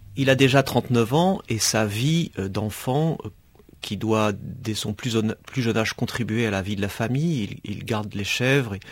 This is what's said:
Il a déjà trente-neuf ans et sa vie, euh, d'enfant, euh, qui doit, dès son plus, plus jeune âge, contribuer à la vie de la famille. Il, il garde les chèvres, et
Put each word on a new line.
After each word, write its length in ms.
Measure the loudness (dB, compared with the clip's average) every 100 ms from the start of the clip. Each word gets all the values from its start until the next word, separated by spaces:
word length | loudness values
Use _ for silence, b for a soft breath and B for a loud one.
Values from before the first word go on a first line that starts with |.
| -12 0
Il 100 | 4
a 40 |
déjà 300 | 6 6 6
trente-neuf 480 | 4 0 2 2 4
ans 280 | 4 4 2 -2
et 120 | 0
sa 260 | 2 2 2
vie, 460 | 0 2 2 0 -4
euh, 80 | -4
d'enfant, 720 | -2 -4 -4 -2 0 0 -2
euh, 40 | -8 -14 _ _ -20 -14
qui 160 | -8 -4
doit, 360 | 0 2 2
dès 400 | -2 -8 -8 -6
son 180 | -4 -4
plus, 240 | -4 -2 0 0 -4 -8
plus 160 | -4
jeune 140 | 0 0
âge, 160 | 0
contribuer 520 | -2 -4 -4 -2 0
à 60 | 0
la 100 | -2
vie 140 | -2
de 80 | -4
la 60 | -4
famille. 680 | -4 -2 0 0 -2 -4 -8
Il, 120 | -10 -8
il 80 |
garde 280 | -4 -4 -4 -6
les 80 |
chèvres, 500 | -4 0 2 2 2
et 60 | -6 B